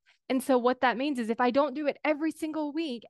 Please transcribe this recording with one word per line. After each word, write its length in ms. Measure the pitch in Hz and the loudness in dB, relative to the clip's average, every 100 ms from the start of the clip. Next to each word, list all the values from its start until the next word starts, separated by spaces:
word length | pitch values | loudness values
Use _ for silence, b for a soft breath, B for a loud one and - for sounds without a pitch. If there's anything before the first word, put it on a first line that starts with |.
| b b _ | b b _
And 140 | 262 | -2
so 160 | 254 254 | 2 2
what 220 | 240 254 | 4 2
that 160 | 254 220 | 2 2
means 240 | 285 254 | -2 -2
is 100 | 220 | -2
if 100 | 226 | 0
I 120 | 247 | 2
don't 220 | 240 294 | 2 0
do 120 | 254 294 | 0 -4
it 120 | - | -2
every 300 | 285 302 320 | -2 -2 -2
single 400 | - 320 311 294 | -4 -6 -4 -6
week, 320 | 285 330 240 - | -4 -6 -8 -8